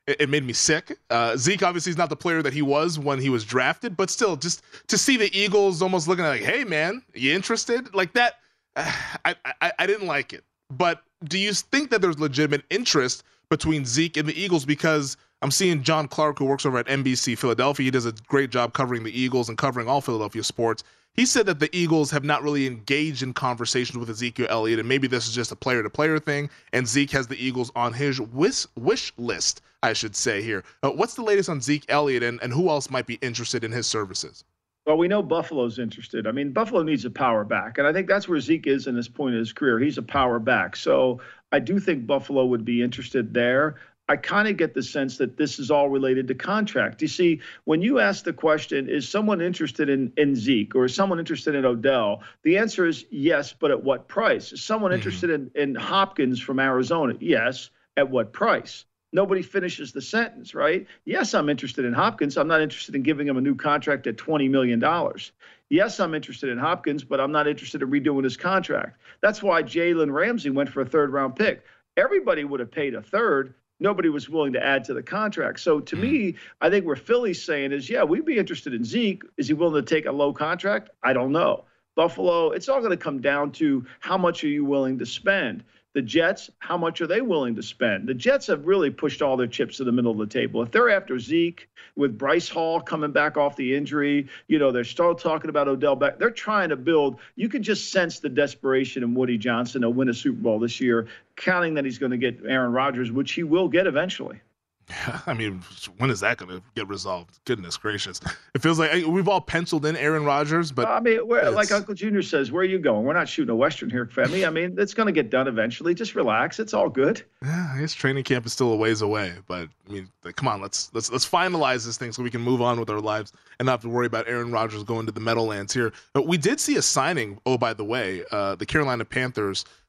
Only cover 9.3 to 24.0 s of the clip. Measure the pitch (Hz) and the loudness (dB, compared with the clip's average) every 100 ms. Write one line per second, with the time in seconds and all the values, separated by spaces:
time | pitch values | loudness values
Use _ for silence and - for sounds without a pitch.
9.3 | 180 - - 170 - 180 208 190 143 - | -4 -8 -2 -2 0 0 0 0 -2 -4
10.3 | - _ _ - 131 175 165 _ - 156 | -10 _ _ -12 0 0 0 _ -16 -6
11.3 | 185 202 202 - 269 294 226 180 147 151 | -2 0 -2 0 0 2 2 2 2 0
12.3 | 131 151 143 - 190 240 156 123 - - | 2 2 2 -2 -4 0 2 2 -2 -10
13.3 | _ - 156 160 156 127 127 165 151 151 | _ -4 -2 0 -2 0 0 0 0 -2
14.3 | 156 196 175 135 147 165 156 135 - _ | -2 0 0 0 0 2 2 0 -8 _
15.3 | - 143 - 185 160 131 160 147 - 151 | -6 -2 2 2 2 2 0 0 0 0
16.3 | 143 139 139 147 127 117 135 135 127 - | 2 0 2 2 0 0 0 2 0 0
17.3 | 117 131 113 131 143 131 127 117 113 - | 0 0 2 2 2 2 2 0 -6 -2
18.3 | 139 139 123 120 - 127 123 113 110 127 | 0 2 0 0 0 -2 -2 -4 -2 0
19.3 | 123 117 113 143 123 117 139 - 117 104 | 2 0 0 -2 0 0 -2 0 -2 -2
20.3 | 110 101 - 113 110 - _ _ - 247 | -4 -6 -2 0 -2 -6 _ _ 0 2
21.3 | 254 202 151 151 180 170 160 143 151 139 | 4 2 2 0 0 2 4 2 0 0
22.3 | 147 147 147 135 117 104 139 156 131 131 | 0 0 0 0 -4 -2 0 0 -2 -6
23.3 | 123 135 120 117 131 123 123 | -2 -2 -2 -2 -2 -2 -4